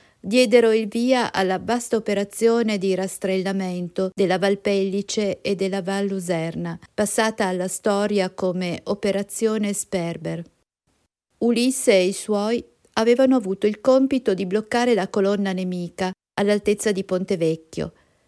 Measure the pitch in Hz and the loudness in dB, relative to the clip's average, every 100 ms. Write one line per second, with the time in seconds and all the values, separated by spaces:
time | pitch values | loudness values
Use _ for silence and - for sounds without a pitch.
0 | _ _ 185 247 254 240 226 220 214 233 | _ _ 0 4 6 6 6 4 0 -2
1 | 240 254 220 - 190 185 - 240 - 226 | 2 2 0 0 0 0 -2 -4 -2 -2
2 | 214 202 202 - 226 233 220 208 190 185 | 0 -2 -2 0 2 4 0 0 0 0
3 | 190 - 190 190 190 196 185 180 175 - | -2 -4 -2 -2 -2 -2 -4 -4 -6 -4
4 | 190 - 190 185 196 202 208 196 196 196 | -4 0 0 2 2 0 0 0 0 -2
5 | 196 - 202 - - 185 196 196 180 196 | -4 -2 -2 -2 -4 -2 -2 -2 -4 -2
6 | 202 190 175 170 160 165 170 170 - - | -2 -4 -2 -2 -2 -6 -8 -10 -12 -4
7 | 208 - 220 214 196 185 185 - 220 202 | -2 2 0 0 -2 -2 -4 -2 0 0
8 | 208 208 185 185 185 180 180 - - 208 | 0 0 -2 -2 -2 -2 -4 -6 -6 -4
9 | 208 190 202 - 226 214 208 202 - 190 | -2 -2 -4 -2 0 0 -2 -4 -4 -4
10 | 170 165 165 165 170 _ _ _ _ _ | -4 -6 -8 -8 -10 _ _ _ _ _
11 | _ _ _ - 233 233 247 262 - 196 | _ _ _ -4 0 2 2 2 4 4
12 | 185 196 - 208 208 240 - _ _ - | 4 -2 -2 -2 0 -2 -6 _ _ -2
13 | 226 240 269 262 190 190 208 208 - 262 | 2 4 4 4 0 -2 -2 0 2 4
14 | 269 269 240 190 190 202 214 240 247 220 | 4 0 0 -2 -2 -4 -2 0 2 2
15 | 190 208 196 202 196 185 185 180 175 - | 0 0 0 0 -2 -4 -4 -6 -8 -4
16 | 185 190 _ - 202 208 208 208 220 190 | -6 -6 _ -2 0 2 2 0 0 -2
17 | 190 180 190 190 165 160 - - 156 _ | -2 -2 -2 0 0 -2 -6 -8 -8 _
18 | _ _ | _ _